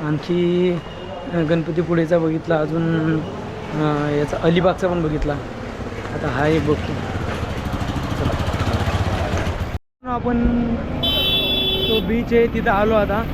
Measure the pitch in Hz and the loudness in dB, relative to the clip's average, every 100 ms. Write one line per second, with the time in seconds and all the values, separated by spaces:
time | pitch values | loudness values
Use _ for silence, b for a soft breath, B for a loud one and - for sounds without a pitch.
0 | 151 151 - 175 175 175 180 175 - - | 0 -2 0 2 2 4 2 0 -4 -12
1 | - - - 170 156 170 156 165 160 170 | -10 -10 -4 -2 2 2 0 -2 0 2
2 | 160 175 160 160 147 165 151 160 165 165 | 4 2 2 0 0 0 0 0 0 0
3 | 156 156 156 - - - - 151 151 147 | 2 0 -2 -8 -8 -10 -6 0 0 2
4 | 147 147 143 - 165 170 180 175 185 175 | 0 0 0 0 2 4 4 2 0 0
5 | 160 151 143 143 127 - - - - - | 0 0 -2 -2 -6 -10 -10 -10 -10 -8
6 | - - 151 131 151 160 147 147 - - | -8 -4 -4 0 2 2 2 0 0 -4
7 | - - - - - - - - - - | -4 -4 -4 -4 -4 -4 -4 -4 -4 -4
8 | - - - - - - - - 1077 - | -4 -2 0 0 0 0 0 0 0 0
9 | - - - - - - - - _ _ | 0 0 0 0 -2 -2 -4 -6 _ _
10 | 254 240 240 240 233 240 233 233 - - | -4 -2 0 2 4 2 2 0 -2 -2
11 | 330 349 370 370 - - 359 381 381 220 | 0 2 2 2 2 2 2 0 2 2
12 | 202 226 226 233 233 226 220 196 214 220 | 2 0 2 4 4 2 2 2 4 2
13 | 202 202 226 | 2 0 -2